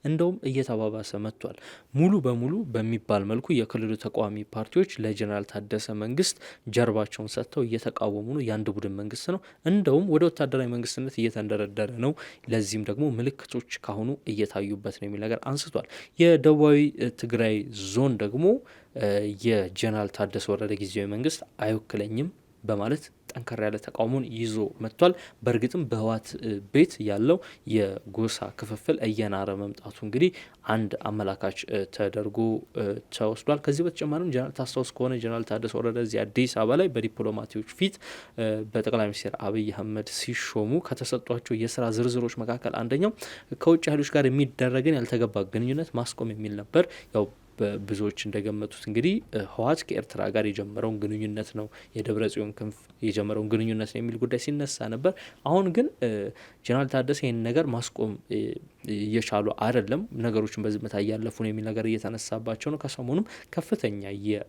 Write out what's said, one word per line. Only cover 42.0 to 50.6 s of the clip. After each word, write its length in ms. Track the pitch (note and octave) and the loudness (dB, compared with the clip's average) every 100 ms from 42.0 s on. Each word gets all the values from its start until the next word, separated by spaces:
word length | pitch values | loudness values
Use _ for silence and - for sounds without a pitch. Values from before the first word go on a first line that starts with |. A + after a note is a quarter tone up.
| B2 A#2+ A#2+ - | 0 2 -2 -4
መካከል 360 | A2+ A#2+ - - | -4 -4 -4 -4
አንደኛው 380 | A#2 C#3 G3+ A3 - - - - | -2 2 2 0 -12 -14 -12 0
ከውጭ 280 | - E3 D#3+ | 6 6 6
ኃይሎች 260 | D3 C#3+ | 0 2
ጋር 140 | D3+ C3+ | 4 4
የሚደረግን 720 | C3 C#3 - B2+ C3 C#3 D3 | 4 2 2 2 4 4 2
ያልተገባ 480 | A#2 A#2+ A#2 G#2+ G2 | 2 2 2 0 -2
ግንኙነት 420 | A2 A#2+ C#3 E3 | 0 0 -2 -2
ማስቆም 380 | A#2+ A#2+ - A#2 | -4 -4 -4 -6
የሚል 240 | G#2+ G#2+ G#2 | -4 -6 -6
ነበር። 280 | G#2 D#3+ F3+ - - | 2 4 4 0 -2
ያው 160 | A2 G2+ - - - | 0 0 -2 -20 -2
በብዙዎች 640 | G#2 G#2 G2+ G2+ G#2 - | -2 0 -4 -2 -2 -2
እንደገመቱት 600 | G#2 G2+ G#2 G#2+ G#2 - | -4 -4 -4 -4 -6 -10
እንግዲህ፣ 300 | - G#2+ D3 G#3+ - | -4 0 2 0 -2
እ፣ 140 | A2 G2 | -6 -6
ህወሓት 320 | - A#2 D#3+ | -2 2 0
ከኤርትራ 400 | - G#2 - - G2+ | 0 -4 -4 -4 0
ጋር 180 | G#2 G#2+ | 0 0
የጀመረውን 520 | G2 | -2